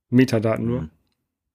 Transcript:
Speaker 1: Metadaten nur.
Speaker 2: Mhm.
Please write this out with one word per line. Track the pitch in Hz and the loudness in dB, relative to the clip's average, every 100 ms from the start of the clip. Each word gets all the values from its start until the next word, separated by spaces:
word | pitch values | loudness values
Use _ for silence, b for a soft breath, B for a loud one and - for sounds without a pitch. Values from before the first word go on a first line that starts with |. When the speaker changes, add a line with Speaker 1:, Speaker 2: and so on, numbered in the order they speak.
| _ | _
Speaker 1:
Metadaten | 123 131 113 110 110 113 | 2 4 2 -2 -4 -4
nur. | 120 | -6
Speaker 2:
Mhm. | 80 - _ _ _ _ _ | -8 -14 _ _ _ _ _